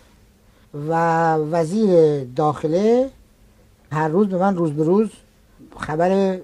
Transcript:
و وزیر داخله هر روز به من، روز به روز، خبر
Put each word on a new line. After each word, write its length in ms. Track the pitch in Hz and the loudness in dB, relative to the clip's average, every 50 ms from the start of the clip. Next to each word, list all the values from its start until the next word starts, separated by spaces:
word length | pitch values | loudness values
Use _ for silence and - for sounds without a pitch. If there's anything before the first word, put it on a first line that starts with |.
| _ _ _ _ _ _ _ _ _ _ _ _ _ _ - | _ _ _ _ _ _ _ _ _ _ _ _ _ _ -14
و 180 | 147 147 156 165 165 170 170 165 165 165 165 160 | -10 -6 -4 -2 0 0 0 2 2 2 2 0
وزیر 880 | 156 156 151 165 170 165 156 190 220 220 196 180 170 160 151 147 143 131 | 0 -2 -2 -2 -2 -2 -2 0 0 2 4 6 6 6 4 2 -2 -6
داخله 840 | 120 123 160 156 151 147 - - 151 160 185 208 220 233 247 262 269 - - - _ _ _ - _ _ _ _ _ _ _ _ _ | -6 -4 -2 -2 -2 -2 -2 -4 -2 -2 0 2 2 2 2 0 -2 -6 -16 -20 _ _ _ -20 _ _ _ _ _ _ _ _ _
هر 160 | 147 156 160 156 | -4 -2 -2 0
روز 200 | 151 190 214 190 | 2 0 0 0
به 100 | 185 175 | 0 -2
من، 180 | 185 202 190 | -2 -2 0
روز 160 | 170 175 156 | 0 -2 -2
به 120 | 143 151 156 | -2 -2 0
روز، 260 | 160 185 208 220 202 - - _ _ _ _ _ _ _ _ - - - - | 2 2 2 0 -2 -6 -14 _ _ _ _ _ _ _ _ -20 -20 -16 -14
خبر 600 | - - 156 156 170 185 190 196 196 190 185 185 | -10 -8 -2 -2 0 0 2 0 0 -2 -2 -6